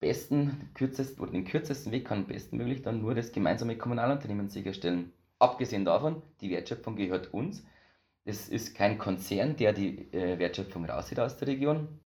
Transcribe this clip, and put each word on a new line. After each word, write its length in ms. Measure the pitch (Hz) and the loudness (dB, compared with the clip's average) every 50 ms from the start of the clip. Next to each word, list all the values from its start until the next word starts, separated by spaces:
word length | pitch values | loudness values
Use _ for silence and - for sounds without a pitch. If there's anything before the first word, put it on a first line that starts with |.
besten, 560 | - 76 - - - - 147 143 143 143 131 - | 0 0 0 0 0 0 2 2 4 2 0 -4
den 140 | - - - | -8 -10 -4
kürzesten, 500 | - 131 131 131 - 135 131 - - - | -2 0 0 0 -2 -4 -4 -4 -6 -6
oder 80 | - | -2
den 140 | - 92 95 | -2 -2 -2
kürzesten 480 | - - 151 - - 139 - - - 110 | 0 0 -2 0 0 -4 -4 -2 -2 -2
Weg 100 | 131 - | -2 -2
kann 240 | - 117 101 98 | 0 -2 -2 -2
bestmöglich 540 | - - 101 - - - 117 120 123 135 131 | -2 -4 -8 -8 -6 -4 -2 0 0 -2 -2
dann 200 | - 113 117 113 | -2 -2 -2 0
nur 140 | 107 110 123 | 0 0 0
das 160 | 117 117 113 | 0 0 -2
gemeinsame 460 | - 110 101 151 - 117 120 117 113 | 0 2 4 4 4 2 0 -2 -2
Kommunalunternehmen 720 | - - 120 120 117 117 127 143 139 - 110 101 101 101 101 | -2 -2 -2 0 2 2 2 2 0 0 -4 -2 -2 -2 -4
sicherstellen. 640 | 101 101 98 98 95 - - 87 90 90 87 - - _ _ _ _ - | -4 -4 -4 -4 -4 0 0 2 2 2 0 -4 -10 _ _ _ _ 6
Abgesehen 460 | 120 - - - 127 113 113 98 98 | 6 6 6 4 -2 -2 0 0 4
davon, 360 | 87 85 101 143 156 165 160 - - - - | 4 4 6 4 2 0 -2 -8 -16 -16 -10
die 80 | 104 95 | -4 -2
Wertschöpfung 480 | 87 85 - - 120 - - 113 110 | -2 -2 -2 -4 -6 -6 -6 -6 -2
gehört 360 | 98 98 90 92 92 92 - - | -2 0 0 0 -2 -2 -4 -4
uns. 300 | 101 135 190 - - - - - - _ _ _ _ _ _ _ _ - | -4 -4 -4 -6 -8 -14 -18 -20 -20 _ _ _ _ _ _ _ _ -8
Es 240 | - 107 101 - - | -8 -8 -8 -6 -4
ist 260 | - 113 - - - | -4 -4 -4 -4 -2
kein 220 | - 101 104 107 | 2 2 2 2
Konzern, 580 | - - 101 95 95 - - 101 98 110 151 151 | 2 -2 -2 -2 -2 -2 -2 0 2 2 2 2
der 160 | - 120 107 | 4 4 4
die, 400 | 104 98 98 92 - - - - | 6 4 0 -2 -2 -6 -10 -6
äh, 260 | - 92 92 90 90 | -4 -2 0 0 0
Wertschöpfung 460 | 85 87 87 - - 95 - - 87 85 | 2 0 0 0 -2 -6 -6 -6 -6 -4
rauszieht 380 | 76 62 71 - - - 127 | -2 -2 -4 -4 -4 -2 0
aus 160 | 120 131 - | 0 0 -2
der 100 | - 139 | -4 -2
Region. 400 | 135 135 135 139 147 156 160 151 - - - _ | -2 0 2 2 2 2 2 0 -4 -8 -14 _